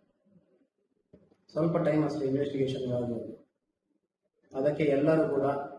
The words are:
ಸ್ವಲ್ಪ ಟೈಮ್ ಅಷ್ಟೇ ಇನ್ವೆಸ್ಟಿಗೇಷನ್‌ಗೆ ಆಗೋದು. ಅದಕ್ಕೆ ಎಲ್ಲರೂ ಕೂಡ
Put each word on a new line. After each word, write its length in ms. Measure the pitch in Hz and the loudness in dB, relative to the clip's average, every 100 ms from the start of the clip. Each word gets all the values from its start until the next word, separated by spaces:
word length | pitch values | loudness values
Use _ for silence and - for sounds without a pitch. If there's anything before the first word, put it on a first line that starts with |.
| _ _ _ _ _ _ _ _ _ _ _ - _ _ _ | _ _ _ _ _ _ _ _ _ _ _ -20 _ _ _
ಸ್ವಲ್ಪ 240 | 151 165 165 | -2 0 2
ಟೈಮ್ 280 | 151 156 | 2 2
ಅಷ್ಟೇ 220 | 147 - 135 | 0 0 0
ಇನ್ವೆಸ್ಟಿಗೇಷನ್‌ಗೆ 680 | 139 143 139 131 131 123 | 0 0 0 -2 -2 -4
ಆಗೋದು. 400 | 120 117 117 - - - _ _ _ _ _ _ _ _ _ _ 135 | -4 -4 -6 -8 -14 -20 _ _ _ _ _ _ _ _ _ _ -2
ಅದಕ್ಕೆ 280 | 147 147 | -2 2
ಎಲ್ಲರೂ 440 | 147 139 156 160 - | 2 2 4 4 2
ಕೂಡ 180 | 139 139 139 - | 0 0 -2 -6